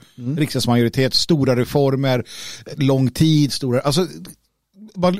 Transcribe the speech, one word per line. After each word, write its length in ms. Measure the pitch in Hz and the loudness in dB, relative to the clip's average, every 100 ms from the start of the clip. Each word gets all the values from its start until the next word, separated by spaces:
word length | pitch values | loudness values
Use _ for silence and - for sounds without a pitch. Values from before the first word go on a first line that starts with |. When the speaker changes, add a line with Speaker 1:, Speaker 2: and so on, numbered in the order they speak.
| - - | -10 -12
Speaker 1:
Mm. 200 | 123 139 | -6 -2
Speaker 2:
Riksdagsmajoritet, 760 | 147 131 110 120 117 113 131 | -2 -2 0 2 2 0 0
stora 420 | - - 160 131 123 | 0 2 2 2 0
reformer, 680 | 120 147 139 135 135 127 - - - - - - | 0 0 2 0 0 -2 -4 -12 -16 -18 -12 -2
lång 340 | 135 135 127 | 2 2 2
tid, 420 | - 160 151 143 | 2 4 4 2
stora... 280 | - 135 120 | 0 -2 0
Alltså, 260 | 143 143 175 160 180 - _ _ _ 196 214 | 0 0 -2 -6 -20 -20 _ _ _ -20 -16
bara, 220 | 185 180 | -2 -2